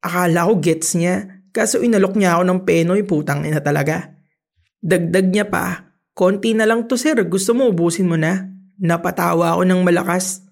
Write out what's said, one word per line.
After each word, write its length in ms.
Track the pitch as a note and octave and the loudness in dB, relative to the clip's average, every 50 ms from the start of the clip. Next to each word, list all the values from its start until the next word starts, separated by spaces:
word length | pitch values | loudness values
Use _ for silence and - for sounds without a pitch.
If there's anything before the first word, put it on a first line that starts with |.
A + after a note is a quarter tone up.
| - | -8
Akala 400 | F3+ F3 F3+ F3+ E3+ D#3+ F3+ E3+ | -4 -2 0 0 2 2 2 2
ko 160 | F#3 A3+ F3+ | 2 2 2
gets 320 | - F#3 D#3+ D#3+ - - - | 2 0 0 0 -2 -4 -2
niya, 480 | E3+ E3 F3+ F3+ F#3+ G#3 - - - _ _ | 0 0 0 -2 -4 -6 -10 -18 -20 _ _
kaso 320 | _ A3+ A3 A3 - - | _ -4 -2 -2 -2 0
inalok 320 | - A#3+ A3+ G3 G#3 F#3+ G3 | 0 2 2 2 2 2 2
niya 240 | A3 G3 F3+ E3+ | 0 2 2 2
ako 60 | E3+ F3+ | 2 2
ng 140 | F3+ F#3 F#3 F#3+ | 2 0 0 0
penoy, 380 | - E3 E3 E3 E3+ F#3 G#3 G3+ | 0 2 2 2 2 0 0 0
putang 380 | G3+ F3 D3+ D3+ D3 D3 D3 D3+ | 0 -2 -2 -2 -2 -4 -4 -4
ina 160 | D3+ D#3 D3+ | -2 -4 -2
talaga. 540 | D3+ D3 D3 D3 C#3+ D3+ D#3 F3 - - - _ _ _ _ _ _ _ _ _ _ _ _ _ | -2 -2 -2 0 0 -2 -4 -4 -8 -12 -20 _ _ _ _ _ _ _ _ _ _ _ _ _
Dagdag 480 | - D#3+ F#3 F3 E3+ E3 E3+ F#3+ F#3+ F#3 | -2 0 0 0 0 0 0 2 2 2
niya 160 | F#3 G#3 G3+ G3+ | 2 0 -2 -2
pa, 400 | - F3 F3+ F#3 F3+ - - _ _ _ _ _ _ | -2 -4 -4 -4 -6 -10 -12 _ _ _ _ _ _
"Konti 400 | - F3+ F#3 G3+ G3+ G#3 A3+ A3 | 0 2 2 2 0 0 0 0
na 80 | A3 A3 | 2 2
lang 260 | G#3+ A3+ A#3 A#3 A#3 | 2 2 0 0 -2
to, 60 | C4+ | -4
sir, 200 | A#3+ A#3+ D#4 D#4 A#3 F#3+ | 0 0 0 0 0 0
gusto 240 | E3+ F3 G3 F#3+ - A#3 | 0 -2 -2 0 0 0
mo 160 | B3 C4+ A#3+ | 2 2 2
ubusin 380 | F#3+ E3 E3+ E3+ E3 - F#3+ F3 | 2 2 0 0 0 0 0 0
mo 60 | E3 | 2
na?" 340 | E3 D#3 D#3+ F#3+ F#3+ - - - - - _ _ - | 0 0 0 -2 -4 -6 -10 -16 -18 -20 _ _ -4
Napatawa 720 | F#3+ E3 E3+ E3+ F3 F3 E3+ - F3+ F3 E3+ E3 E3+ E3 E3+ | -2 0 0 0 -2 -4 -4 -2 -2 0 0 0 2 0 2
ako 140 | F3+ F#3 | 2 2
ng 140 | F#3 F#3 F3+ F3+ | 2 2 2 2
malakas. 600 | F3+ F3 F3 F#3+ E3+ F3 F#3 F#3 - - - - _ | 2 2 2 0 -2 -2 -2 -4 -6 -8 -12 -16 _